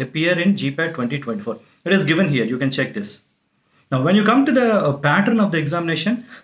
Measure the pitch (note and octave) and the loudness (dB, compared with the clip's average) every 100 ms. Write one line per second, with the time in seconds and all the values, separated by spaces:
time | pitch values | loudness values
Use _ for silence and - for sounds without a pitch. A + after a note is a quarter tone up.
0 | C3+ D#3 E3 F3 F#3 G3 C3+ C#3+ E3 E3 | -8 -2 0 2 2 0 -2 -4 -4 -4
1 | A#2+ C#3+ B2 G#2+ A#2 - _ _ F3 F#3+ | -6 -6 -6 -8 -8 -10 _ _ 0 0
2 | D3 D#3+ F3 C3+ G#2+ B2+ C3+ C3+ C3 G#2+ | 2 0 2 0 0 0 -2 -2 -4 -6
3 | G2 - _ _ _ _ _ _ - C3 | -10 -14 _ _ _ _ _ _ -6 -2
4 | C#3+ G3+ G#3 B3+ C#4 B3 A#3+ G3+ D3+ C3+ | 2 4 4 4 4 2 2 2 0 0
5 | D3 E3+ G3+ A3 G3 E3 C#3+ E3+ E3 D#3+ | 2 2 2 2 2 0 -2 -2 -2 -2
6 | G3+ A#3 - - | -2 -4 -6 -20